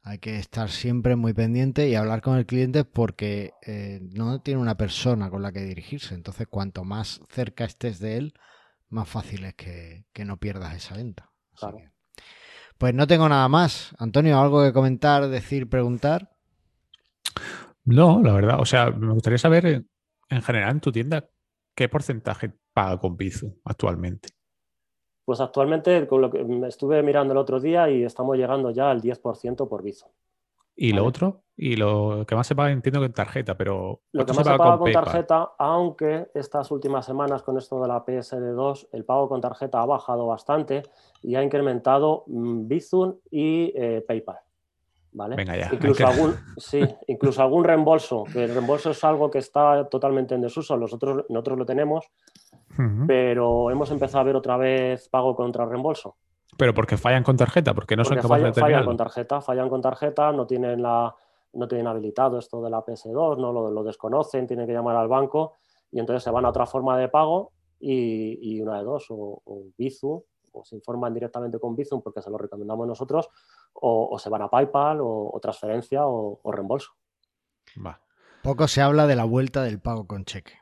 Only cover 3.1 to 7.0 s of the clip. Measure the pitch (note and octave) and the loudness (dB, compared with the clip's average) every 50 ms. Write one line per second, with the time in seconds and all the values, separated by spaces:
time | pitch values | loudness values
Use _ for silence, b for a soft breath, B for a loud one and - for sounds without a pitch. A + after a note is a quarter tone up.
3.1 | F#2 - G#2 G#2 G2+ G2+ G2+ - _ _ - - G#2+ G#2 G2+ G2+ G2 G2 F#2 F2+ | -2 -6 -6 -6 -6 -6 -8 -10 _ _ -16 -12 -12 -10 -10 -12 -12 -14 -14 -12
4.1 | F#2 G#2 A2+ A#2 B2+ C#3+ _ C#3+ C#3 C3 B2 A2+ G#2+ - A2 F#2+ - - - B2+ | -8 -6 -6 -4 -6 -6 _ -4 -4 -2 -2 -2 -2 -2 -4 -4 -4 -2 0 0
5.1 | B2 A2 G2+ F#2+ F2+ G2 G2 G2+ F2+ G2 G2 F#2+ F#2 E2 - - C#3+ C#3+ - - | 0 0 -2 -6 -6 -8 -8 -8 -8 -10 -10 -10 -10 -12 -12 -14 -14 -14 -12 -12
6.1 | G2 F2 E2 - F#2+ - A2+ _ - G2+ G2 G2 - F#2+ F2+ F#2+ G2+ G#2+ | -14 -14 -12 -14 -12 -12 -12 _ -6 -6 -6 -6 -8 -10 -10 -8 -8 -8